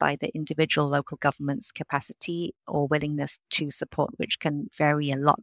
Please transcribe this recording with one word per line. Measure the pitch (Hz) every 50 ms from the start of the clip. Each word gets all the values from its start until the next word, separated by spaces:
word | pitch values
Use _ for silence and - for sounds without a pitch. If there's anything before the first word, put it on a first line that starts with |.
by | 156 143 143 -
the | - 147 -
individual | 156 156 - 156 151 160 156 - 156 147 139
local | 143 143 139 - 147 -
government's | - 143 - - 147 139 139 - - -
capacity | - - 123 - - 139 - - - - - - 170 170 175 - - - _
or | - - 151 143 135
willingness | 151 151 151 151 147 143 139 123 - - - _
to | - - 156 143
support, | - - - - - - 143 - -
which | - - - - -
can | - 160 147 147 - - -
vary | - 156 147 147 151 147 143
a | 135
lot | 135 139 151 - -